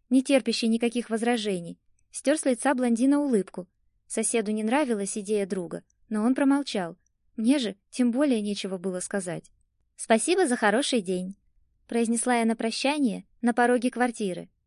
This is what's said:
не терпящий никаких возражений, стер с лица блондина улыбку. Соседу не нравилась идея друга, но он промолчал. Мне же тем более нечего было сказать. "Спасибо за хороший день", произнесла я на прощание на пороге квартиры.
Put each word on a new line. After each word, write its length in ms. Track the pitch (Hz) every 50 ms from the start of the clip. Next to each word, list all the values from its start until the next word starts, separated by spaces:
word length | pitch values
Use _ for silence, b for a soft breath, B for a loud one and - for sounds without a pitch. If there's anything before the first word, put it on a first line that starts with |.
| _ -
не 140 | 247 269
терпящий 460 | 262 - 277 262 - 233 214 - - 226
никаких 420 | 226 226 240 240 226 240 220 -
возражений, 680 | 214 220 226 240 247 226 202 208 190 175 170 170 175 _ _ _ _ _ _ _
стер 280 | - - - 262 302 320
с 60 | -
лица 280 | 285 247 - - 269 294
блондина 460 | 247 254 240 233 220 254 269 285 285
улыбку. 480 | 294 277 247 196 185 - - - 180 _ _ _ _ _ _ _ _
Соседу 460 | - - 226 220 - - 233 208 208
не 100 | 214 214
нравилась 560 | 214 220 247 294 311 240 233 202 202 196 - 214
идея 280 | 196 190 214 208 196
друга, 360 | 180 196 190 175 160 175 170 - _ _ _ _ -
но 140 | 220 208
он 120 | 214 247 262
промолчал. 640 | 302 285 269 277 285 277 - - 208 180 165 175 _ _ _ _ _ _ _ -
Мне 220 | - 220 233 285 302
же 180 | 240 202 - _ _ _
тем 220 | - - 247 240
более 280 | 226 254 302 294 247 220
нечего 380 | 208 208 202 - - 190 190 185
было 220 | 175 196 180 180
сказать. 500 | - - - 202 180 180 160 156 - - _ _ _ _ _ _ _ _ _
"Спасибо 500 | - - - 226 226 - 302 359 392 370
за 100 | 262 247
хороший 460 | - 233 208 202 240 294 - - 233
день", 340 | 180 185 185 180 185 185 196 _ _ _ _ _ _ _ _ _ _ -
произнесла 480 | - 233 233 226 233 233 - 247 247
я 80 | 233 226
на 120 | 226 226
прощание 680 | 233 - 226 226 - - 269 302 302 285 220 185 185 - _ _ -
на 100 | - 233
пороге 380 | 233 - 247 247 247 254 220 247
квартиры. 580 | - 226 247 254 233 - 220 190 175 170 170 - _ _ _